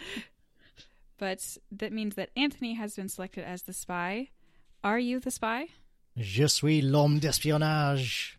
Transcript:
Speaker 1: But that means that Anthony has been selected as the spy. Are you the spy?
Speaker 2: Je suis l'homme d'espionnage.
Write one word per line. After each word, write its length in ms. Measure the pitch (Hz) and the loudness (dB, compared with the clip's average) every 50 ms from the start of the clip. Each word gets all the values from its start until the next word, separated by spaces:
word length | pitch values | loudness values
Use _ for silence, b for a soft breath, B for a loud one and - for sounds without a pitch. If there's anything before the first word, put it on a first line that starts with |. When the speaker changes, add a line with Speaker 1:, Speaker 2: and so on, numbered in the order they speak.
| B B B 220 B B _ _ _ _ _ b b b b b b b b b b - _ - | B B B -10 B B _ _ _ _ _ b b b b b b b b b b -20 _ -6
Speaker 1:
But 400 | 208 190 190 190 - - - - - _ | -4 -4 -4 -6 -8 -10 -12 -14 -16 _
that 200 | 202 202 220 214 | -10 -8 -6 -6
means 220 | 214 220 214 208 196 | -4 -4 -4 -4 -4
that 160 | - - - - | -6 -8 -6 -2
Anthony 380 | 247 277 294 - - 247 233 226 | 0 0 0 0 -2 -6 -6 -4
has 200 | 226 214 214 - | -4 -6 -6 -6
been 140 | - 190 196 | -8 -8 -8
selected 360 | - - 185 190 - 196 165 | -6 -8 -10 -8 -10 -10 -10
as 180 | - 180 180 | -8 -10 -10
the 100 | - - | -10 -12
spy. 560 | 185 - - - 180 175 175 180 196 226 269 - - _ _ _ _ - - - - _ - | -12 -10 -8 -6 -4 -2 -2 -2 -4 -4 -6 -8 -12 _ _ _ _ -20 -20 -20 -12 _ -2
Are 140 | 202 214 240 | 0 0 2
you 180 | 247 240 254 254 | 0 0 -2 -2
the 140 | - 262 | -4 -6
spy? 340 | - - - 220 226 254 311 339 - - - - _ _ _ _ _ | -4 -2 -2 -2 -2 -4 -6 -8 -12 -20 -20 -20 _ _ _ _ _
Speaker 2:
Je 300 | 120 113 95 92 113 147 | -6 -6 -2 2 4 4
suis 360 | 143 - - - 151 156 151 | 4 4 2 4 4 4 4
l'homme 360 | 135 135 139 147 147 147 147 151 | 4 6 6 6 6 6 6 4
d'espionnage. 1200 | 147 151 123 - - 151 151 151 156 156 156 151 147 143 139 135 131 117 - - - - - | 4 2 0 0 2 2 2 4 4 4 4 4 4 4 2 2 0 -2 -2 -4 -6 -6 -10